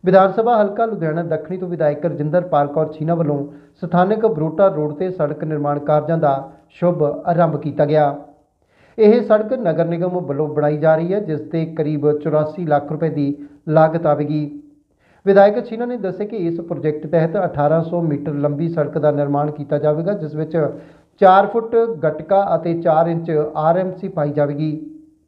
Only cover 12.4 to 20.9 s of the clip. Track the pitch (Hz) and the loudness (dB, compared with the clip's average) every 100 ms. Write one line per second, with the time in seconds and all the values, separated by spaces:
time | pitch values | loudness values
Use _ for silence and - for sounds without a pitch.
12.4 | 151 185 170 147 143 156 160 143 139 143 | -2 -4 0 0 0 -4 -2 -2 -2 -4
13.4 | - - - 156 156 165 165 143 147 151 | -12 -16 0 4 4 2 0 0 0 -2
14.4 | 147 - - _ _ _ _ _ 196 202 | -4 -10 -20 _ _ _ _ _ 2 6
15.4 | 202 208 - 226 240 247 190 175 208 226 | 6 4 -6 -8 -6 -6 -6 -6 -8 -4
16.4 | 170 165 170 151 151 147 151 165 165 165 | -4 -4 -6 -4 -4 -4 -2 0 0 -2
17.4 | 180 - 147 160 165 175 170 139 160 143 | -4 0 2 2 0 -2 -2 -2 -4 -4
18.4 | 147 143 165 165 143 - 147 143 143 143 | -2 -2 -4 -2 -2 0 0 0 0 0
19.4 | 151 151 143 147 151 151 165 202 156 151 | -2 -4 -4 0 0 0 -2 -4 -6 -6
20.4 | 156 170 143 - - | -4 -2 -2 -4 -18